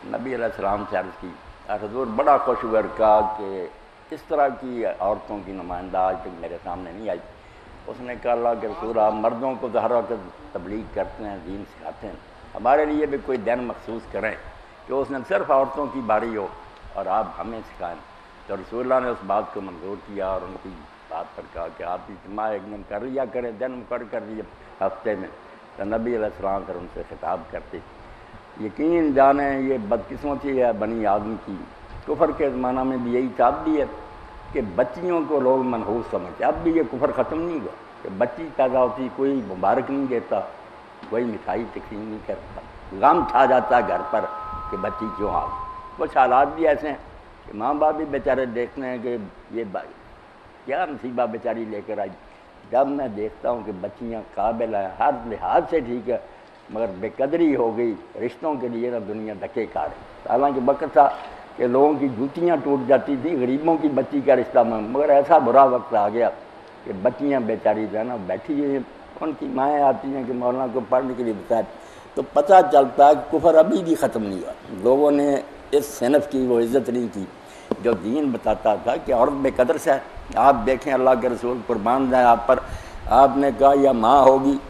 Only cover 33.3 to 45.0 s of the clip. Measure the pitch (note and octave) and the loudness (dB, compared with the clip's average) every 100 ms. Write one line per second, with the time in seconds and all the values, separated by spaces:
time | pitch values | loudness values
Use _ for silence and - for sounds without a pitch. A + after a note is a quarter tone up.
33.3 | - B2 - D#3+ D3+ B2+ - - - - | 2 2 2 -2 -2 -2 -6 -16 -18 -18
34.3 | - - D3+ G#2+ E2+ C3 - F3+ F3 C#3+ | -18 -8 -4 -4 -2 -2 -2 -2 -2 0
35.3 | D3 B2+ C3 B2+ A#2 G#2 A#2 G#2+ G2+ F2+ | 2 4 2 2 -2 -2 -4 -4 -6 -6
36.3 | - A#2+ D#3 E3 D#3+ D#3 C3 C#3 B2+ B2 | -2 -2 0 0 2 0 0 -2 0 -2
37.3 | D#3 E3+ D#3+ F#2+ - - - - F#2+ A#2+ | -2 -6 -6 -8 -14 -20 -16 -14 -2 -2
38.3 | - E3 C3 C3 C3 B2+ B2+ C3 - C3+ | -2 -10 0 0 2 0 0 -8 -2 -2
39.3 | C#3 G2+ F#2 F#2+ A#2+ C3+ C#3 C3+ A#2+ A2+ | -2 -4 -2 2 2 0 -4 -2 -4 -2
40.3 | G#2+ F#2 - - - - - - A2+ B2 | -4 -4 -12 -20 -20 -20 -20 -6 -4 -4
41.3 | G2+ - G2 A2 G2+ - G#2 A2 G#2+ - | -6 -6 -6 -6 -10 -12 -12 -10 -12 -10
42.3 | G2 - - - - - F#2+ B2 E3+ D3 | -10 -10 -16 -16 -20 -14 2 4 4 4
43.3 | A#2+ C3 B2+ A2 B2 A2+ F2+ F#2 G#2+ - | 4 6 4 4 2 2 -2 -2 -2 -4
44.3 | - - - - G2 G2+ - | -8 -10 -10 -8 -6 -6 -6